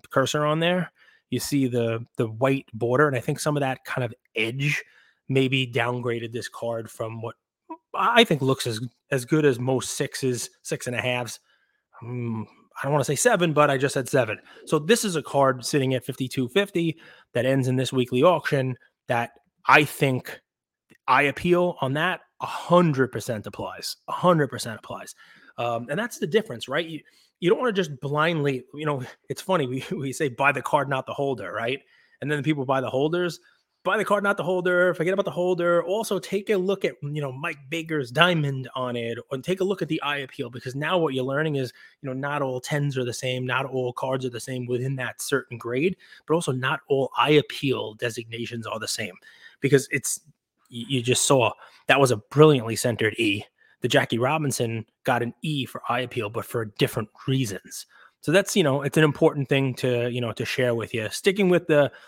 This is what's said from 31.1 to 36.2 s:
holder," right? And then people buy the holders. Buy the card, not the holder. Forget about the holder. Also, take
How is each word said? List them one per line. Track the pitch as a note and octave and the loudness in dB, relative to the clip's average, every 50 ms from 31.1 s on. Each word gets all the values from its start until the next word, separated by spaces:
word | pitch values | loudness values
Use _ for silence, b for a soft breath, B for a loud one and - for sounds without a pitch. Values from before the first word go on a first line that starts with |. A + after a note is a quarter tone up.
| - | -6
holder," | - C#3 C#3 C3+ A2+ G2 F2 F#2+ | -4 -2 -2 -4 -4 -6 -8 -6
right? | G#2+ A2+ A#2+ C3+ C#3 b b b b b b b b | -4 -4 -4 -4 -6 b b b b b b b b
And | B2+ C#3+ | -4 -4
then | D3+ D3 C3 | -2 0 0
people | D#3 D#3 C#3+ C3 | 0 0 0 0
buy | C3 C3+ C3+ | 0 0 0
the | B2+ A2+ | 0 0
holders. | C3 C3 C#3+ D#3 E3 F3 F3+ F3 D#3+ b b b b b b _ _ _ - | 0 0 0 0 0 0 -2 -2 -4 b b b b b b _ _ _ -2
Buy | F#3 F#3+ | -2 0
the | A3 G3 | 0 2
card, | - G3+ G3+ G3 | 2 0 2 2
not | G3+ G3+ | 0 0
the | - D3 | 0 0
holder. | E3 F#3 F3+ F3 F3+ F3+ F3 F3+ F3+ E3 | -2 0 0 2 2 4 4 4 4 2
Forget | - D#3+ F3+ G3 | 2 0 0 2
about | G3 G3 | 0 0
the | F3 | -2
holder. | C#3 F3+ F3+ F3+ F#3 E3+ F3 F3 F3 E3+ D#3+ | -2 0 0 0 2 2 2 2 2 2 2
Also, | F3 F#3+ A3 A3 - G#3 | 0 -2 -2 -2 -2 -4
take | F3+ | -4